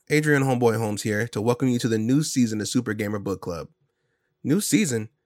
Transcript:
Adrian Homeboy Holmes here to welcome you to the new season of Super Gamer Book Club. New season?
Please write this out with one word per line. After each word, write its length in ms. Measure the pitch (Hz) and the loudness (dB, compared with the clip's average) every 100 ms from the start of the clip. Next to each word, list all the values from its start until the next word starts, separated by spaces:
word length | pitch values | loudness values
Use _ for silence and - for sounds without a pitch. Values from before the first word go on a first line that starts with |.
| - | -2
Adrian 340 | 151 151 143 | 0 4 2
Homeboy 340 | 135 123 120 110 | 4 4 2 2
Holmes 260 | 110 104 | -2 -2
here 260 | 113 104 117 | -2 -2 -2
to 120 | 107 | -2
welcome 280 | 110 120 131 | -2 0 2
you 100 | 120 | 2
to 80 | 113 | 0
the 120 | 110 | 0
new 240 | 110 139 | 2 2
season 380 | 156 135 117 107 | 2 0 0 0
of 80 | 98 | -2
Super 240 | 127 117 | -2 -2
Gamer 280 | 107 107 104 | -4 -4 -4
Book 200 | 98 92 | -6 -6
Club. 280 | - 82 73 _ _ _ _ _ _ _ | -6 -8 -10 _ _ _ _ _ _ _
New 180 | - 175 | -2 0
season? 500 | - 208 185 117 110 _ | 2 0 0 -2 -6 _